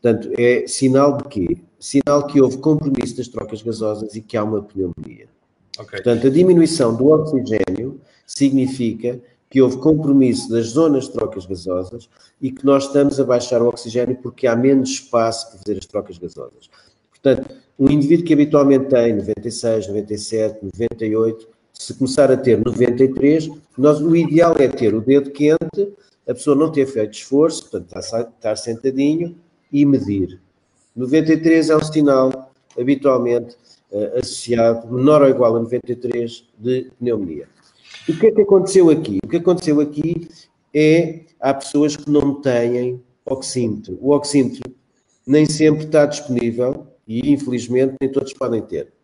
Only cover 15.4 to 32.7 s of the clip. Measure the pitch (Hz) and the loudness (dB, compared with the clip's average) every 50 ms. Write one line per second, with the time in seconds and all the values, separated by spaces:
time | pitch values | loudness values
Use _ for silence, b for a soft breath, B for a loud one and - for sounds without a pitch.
15.4 | - - - 92 95 104 101 92 - _ - 104 95 - 90 85 82 85 - - | -12 -16 -20 -14 -8 -8 -8 -8 -8 _ -8 -8 -8 -8 -16 -14 -14 -16 -14 -14
16.4 | 64 60 _ _ _ b b b b b b b b _ _ _ _ 139 127 - | -18 -18 _ _ _ b b b b b b b b _ _ _ _ 0 0 0
17.4 | - B B B B B _ - 135 135 143 147 139 143 170 165 175 - 156 143 | -2 B B B B B _ 0 2 2 4 2 4 4 2 2 2 2 2 2
18.4 | 147 147 - 147 139 139 139 131 135 135 135 120 117 117 110 101 95 104 107 101 | 2 4 4 4 4 6 4 4 2 2 2 2 2 2 0 -2 -4 -6 -8 -6
19.4 | 107 117 113 - - 117 113 113 98 95 101 107 101 104 107 107 104 - 113 110 | -8 -10 -10 -6 -4 -2 -2 -2 -4 -4 -6 -6 -6 -6 -8 -10 -8 -6 -4 -2
20.4 | 110 107 107 - - 98 - - 117 117 - 117 113 107 107 110 113 113 113 113 | -2 -2 -4 -8 -14 -14 -8 -6 -6 -6 -6 -6 -6 -2 0 0 0 0 -2 -6
21.4 | - - _ _ _ _ _ - - - 120 - 135 127 - - 143 131 131 127 | -16 -20 _ _ _ _ _ -18 -16 -16 -6 -4 -4 -2 2 2 4 4 4 2
22.4 | - 127 113 101 110 123 110 107 123 120 120 123 135 135 131 - 131 143 156 160 | 4 2 2 2 2 -2 0 0 0 0 2 2 0 0 2 0 2 2 2 2
23.4 | 156 160 - - _ _ _ - 131 147 151 147 147 170 165 170 165 143 147 165 | -2 -6 -12 -16 _ _ _ 0 2 2 2 2 2 2 2 2 2 2 2 4
24.4 | 170 170 160 - 139 123 - - 123 107 101 113 104 127 139 143 139 139 139 - | 4 4 4 2 2 0 0 0 0 0 0 0 2 2 2 2 2 0 -6 0
25.4 | 147 147 156 165 170 165 - 196 202 202 b b b b b b _ - 123 123 | 2 2 2 0 -2 -6 -4 -6 -6 -6 b b b b b b _ -8 -8 -4
26.4 | - 147 143 135 156 147 151 143 135 - - 113 107 107 - - - - 135 143 | 0 0 2 2 2 0 0 -2 -2 -2 -2 -4 -4 -4 -6 -16 -8 -2 2 2
27.4 | 156 165 160 - - - - 95 87 _ - 92 90 - 113 113 120 117 _ _ | 2 2 0 -4 -14 -10 -12 -12 -12 _ -14 -14 -12 -6 -6 -6 -6 -6 _ _
28.4 | - 110 107 - - 120 113 113 - 135 131 135 139 147 156 165 170 170 - - | -6 -6 -6 -6 -6 -10 -10 -4 -4 -4 -2 0 0 0 0 -2 -4 -8 -10 -16
29.4 | _ _ _ _ _ _ 147 143 143 143 139 117 98 98 101 98 90 87 - - | _ _ _ _ _ _ 0 2 2 4 2 2 0 -2 -4 -4 -4 -6 -8 -18
30.4 | _ _ _ _ _ _ _ _ _ _ _ 117 127 123 139 160 156 156 160 156 | _ _ _ _ _ _ _ _ _ _ _ -8 -4 0 2 2 4 4 0 2
31.4 | 160 165 165 165 156 151 156 156 156 156 - 160 147 143 135 135 131 131 131 - | 4 2 2 2 4 2 2 0 0 0 0 2 2 4 4 4 2 2 0 -4
32.4 | - - _ _ _ _ | -12 -20 _ _ _ _